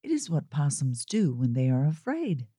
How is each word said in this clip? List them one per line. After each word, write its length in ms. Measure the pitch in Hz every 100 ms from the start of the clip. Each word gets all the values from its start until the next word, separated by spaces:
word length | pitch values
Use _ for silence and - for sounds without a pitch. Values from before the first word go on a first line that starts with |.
It 80 | -
is 200 | 311 -
what 200 | 165 -
possums 560 | 143 143 139 131 120 -
do 280 | 214 185
when 200 | 120 127
they 160 | 120 127
are 160 | 127 143
afraid. 640 | 156 - 320 302 151 117